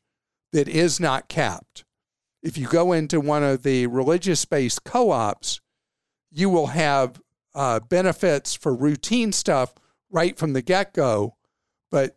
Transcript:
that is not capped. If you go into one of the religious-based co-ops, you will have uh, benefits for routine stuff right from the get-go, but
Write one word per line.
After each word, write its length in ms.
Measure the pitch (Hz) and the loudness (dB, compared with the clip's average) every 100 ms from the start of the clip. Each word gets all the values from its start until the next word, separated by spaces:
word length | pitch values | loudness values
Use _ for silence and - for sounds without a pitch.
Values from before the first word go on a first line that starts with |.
| _ _ _ _ _ | _ _ _ _ _
that 160 | 160 143 | -2 0
is 320 | 160 175 156 | 2 0 0
not 280 | 165 131 - | -2 -2 -4
capped. 580 | - 127 - - - - _ _ _ _ _ | -4 -2 -4 -12 -20 -20 _ _ _ _ _
If 120 | 160 151 | -10 -6
you 120 | 123 | 0
go 240 | 165 180 | 2 2
into 280 | 170 151 170 | 2 0 0
one 240 | 147 147 | 0 0
of 200 | 143 135 | 2 0
the 240 | 139 131 120 | 0 0 0
religious-based 960 | 127 135 175 180 160 - 151 123 - | 0 0 0 0 -2 -2 -2 -2 -4
co-ops, 760 | - 240 233 139 107 101 - - _ _ _ _ _ _ _ | -2 0 2 2 0 -4 -8 -10 _ _ _ _ _ _ _
you 180 | 151 196 | -2 2
will 180 | 175 147 | 2 2
have 520 | 147 156 139 131 - _ _ _ 143 | 0 2 2 0 -4 _ _ _ -4
uh, 240 | 135 113 | -2 -2
benefits 760 | 110 175 185 160 190 143 - - | 0 0 0 0 0 0 -2 -6
for 180 | 160 | -4
routine 600 | 123 143 147 - 240 226 | 0 0 -2 -2 -2 0
stuff 400 | 185 - 147 127 - _ _ _ | -2 0 0 0 -6 _ _ _
right 280 | 165 175 - | -2 0 -2
from 160 | 160 | -4
the 80 | 131 | -2
get-go, 760 | 120 185 202 - 139 107 104 - _ _ _ _ _ | 0 0 0 0 0 0 -2 -6 _ _ _ _ _
but 240 | 151 135 | -2 -2